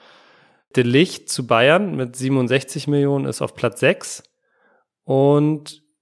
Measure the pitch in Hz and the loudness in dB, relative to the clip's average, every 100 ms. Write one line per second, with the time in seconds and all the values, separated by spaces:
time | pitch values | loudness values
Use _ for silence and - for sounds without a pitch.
0 | _ _ _ _ _ _ _ - 120 131 | _ _ _ _ _ _ _ 0 2 2
1 | 180 - - - 120 117 131 175 202 147 | 2 -2 -10 -8 0 4 4 4 0 -6
2 | 123 123 131 135 123 131 - 156 147 147 | -8 -6 -2 0 0 -2 -2 -8 -2 0
3 | 139 139 139 - 131 - 120 - 135 180 | 0 -2 -4 -6 -8 -4 -6 0 0 0
4 | - - _ _ _ _ _ _ _ _ | -8 -16 _ _ _ _ _ _ _ _
5 | - 135 139 147 151 156 151 - _ _ | -2 2 4 4 2 -2 -10 -20 _ _